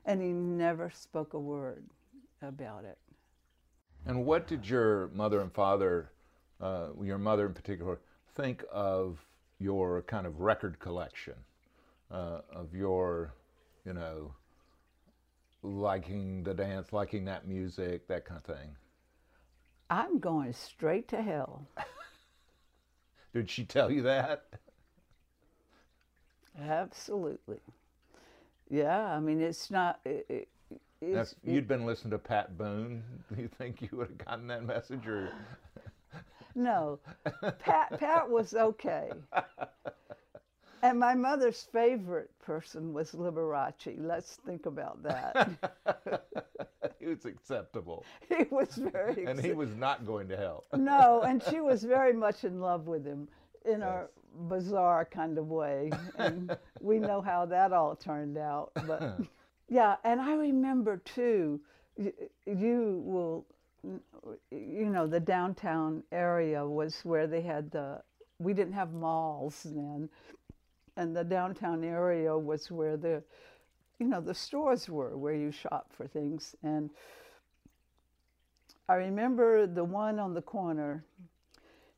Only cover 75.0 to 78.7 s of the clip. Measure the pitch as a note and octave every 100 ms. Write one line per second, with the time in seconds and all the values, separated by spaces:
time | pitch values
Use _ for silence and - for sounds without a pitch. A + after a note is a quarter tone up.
75 | C3 C#3 C#3+ D#3 D3 D3 - D3+ - -
76 | D3 D#3 D3 D#3 - - D#3 D3+ D3+ -
77 | - - - - _ _ _ _ _ _
78 | _ _ _ _ _ _ _